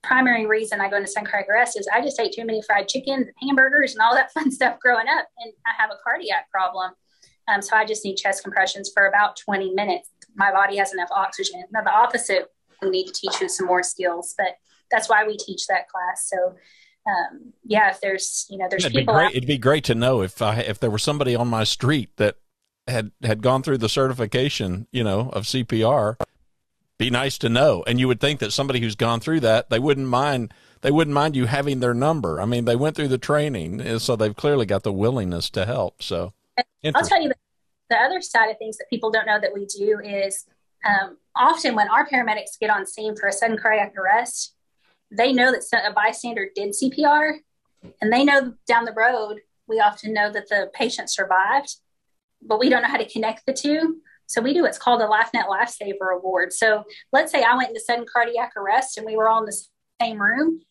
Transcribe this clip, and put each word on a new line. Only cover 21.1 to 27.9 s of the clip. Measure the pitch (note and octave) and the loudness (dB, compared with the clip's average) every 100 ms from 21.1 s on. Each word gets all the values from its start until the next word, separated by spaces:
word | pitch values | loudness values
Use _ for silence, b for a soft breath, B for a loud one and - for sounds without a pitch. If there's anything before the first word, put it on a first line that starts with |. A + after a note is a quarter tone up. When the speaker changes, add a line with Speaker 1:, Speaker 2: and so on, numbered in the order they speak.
| D3 C3+ A#2 | 0 0 0
Speaker 2:
on | A#2+ | 0
my | A2+ | 0
street | G#2+ - B2 D3+ A#2 - | -2 0 0 0 -2 0
that | G#2 - _ _ _ _ - | 0 0 _ _ _ _ -6
had, | A#2+ G#2+ _ | -4 -4 _
had | A#2+ G#2+ | -2 0
gone | A#2 C3 | 2 0
through | C3 C3 | 0 0
the | A2 | 0
certification, | - C3 B2+ A2 B2 C#3 - G2 F2+ A2+ | 0 0 0 -2 0 0 -2 -4 -4 -6
you | B2+ | -2
know, | G#2+ G2 B2+ | 0 0 -2
of | - G#2+ | -4 -4
C | C3 | -4
P | A#2 A2+ | -2 2
R, | A2 C#3+ G#2+ A#2+ - _ _ _ _ _ _ _ | 2 2 0 -2 -8 _ _ _ _ _ _ _
be | A#2 | -2
nice | B2 C3+ - | 0 -2 -2
to | A#2 | 0
know. | A#2 C#3+ G2 | 4 4 2
And | D#2+ | 0